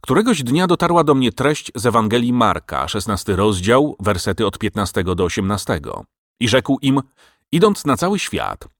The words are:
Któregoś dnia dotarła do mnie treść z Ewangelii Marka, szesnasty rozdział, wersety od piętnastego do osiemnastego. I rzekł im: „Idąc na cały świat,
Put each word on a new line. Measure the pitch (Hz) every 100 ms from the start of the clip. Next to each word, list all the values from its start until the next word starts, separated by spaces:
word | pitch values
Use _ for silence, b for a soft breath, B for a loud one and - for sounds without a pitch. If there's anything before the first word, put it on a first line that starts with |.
Któregoś | - 135 226 180
dnia | 120 147 185
dotarła | 175 170 170
do | 151 135
mnie | 123
treść | - 135 151 - 120
z | 117
Ewangelii | 113 107 120 120
Marka, | 123 110 82 - 71 69
szesnasty | 107 101 98 - 92
rozdział, | 107 95 95 123 147 -
wersety | 101 95 - 92 101
od | -
piętnastego | 104 110 98 - 90 87
do |
osiemnastego. | 90 - 98 101 - 85 71 50 - _ _ _
I | 117
rzekł | 127 123 135
im: | 135 139 131 b b b b
„Idąc | 165 175 202 277
na | 254
cały | 175 202
świat, | - 85 50 50 -